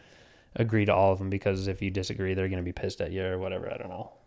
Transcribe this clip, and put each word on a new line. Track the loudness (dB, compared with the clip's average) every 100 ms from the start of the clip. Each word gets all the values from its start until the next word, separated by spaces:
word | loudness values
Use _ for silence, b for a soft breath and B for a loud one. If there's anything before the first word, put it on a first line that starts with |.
| b b b b b -2
agree | 2 4 6
to |
all | 6 6
of | 4
them | 0
because | 0 0 0 0
if | -2
you | -2
disagree, | -2 -4 -2 -2
they're | 0 0
gonna | -2
be | -4
pissed | -4 -4 -4
at | -4
you | -2 -2
or | -2
whatever. | -2 -4 -6
I | -8
don't | -8
know. | -10 -12 -16